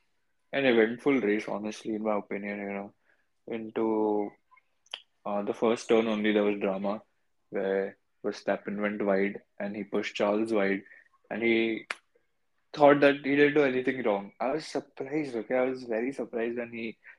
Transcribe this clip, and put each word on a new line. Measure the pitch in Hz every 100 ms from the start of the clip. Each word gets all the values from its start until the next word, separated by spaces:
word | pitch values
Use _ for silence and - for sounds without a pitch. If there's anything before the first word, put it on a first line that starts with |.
| _ _ _ _ _
an | 139 135
eventful | 117 110 120 147 135
race, | 104 107 110
honestly, | 101 107 - 113
in | 107
my | 110 104
opinion, | - 101 101 101
you | 101
know. | 101 101 - _ _ _ _ -
Into, | 113 110 117 110 110 107 104 101 - _ _ _ _ _ - - _ 107
uh, | 101
the | 104
first | 113 117 117 -
turn | 113 113
only | 107 107
there | 104
was | 104 101
drama, | 101 95 101 107 - _ _ _ _
where | 104 98 98 98 - _ _
Verstappen | 104 - - 98 - 101
went | 104 104
wide | 101 95 101 101 - -
and | 101 104
he |
pushed | 98 104 -
Charles | - 104 107 113
wide, | 107 95 98 - - _ _ -
and | 107
he | 117 113 113 110 - - _ _ _ _ _ _ _
thought | - 143 143
that | 143 143
he | 139 143
didn't | 147
do | 147
anything | 139 127 131 127
wrong. | 117 101 101 -
I | 120
was | 156 -
surprised, | 139 - - 135 156 139 117
okay? | 101 127
I | 127
was | 131
very | 120 110 123
surprised | 135 117 117 117 120
when | 117
he | 117 113 - -